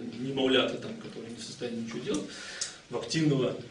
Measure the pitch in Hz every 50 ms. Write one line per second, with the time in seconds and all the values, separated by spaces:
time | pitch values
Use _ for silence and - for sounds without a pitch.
0 | 120 123 - 117 127 135 131 131 131 131 131 123 117 - - - - - - -
1 | - - - 117 113 113 117 - - - - - 123 120 113 113 113 113 - -
2 | - 208 - - - - - - - - - - - - - - - - 120 117
3 | - - - 160 156 143 135 123 123 - - - - -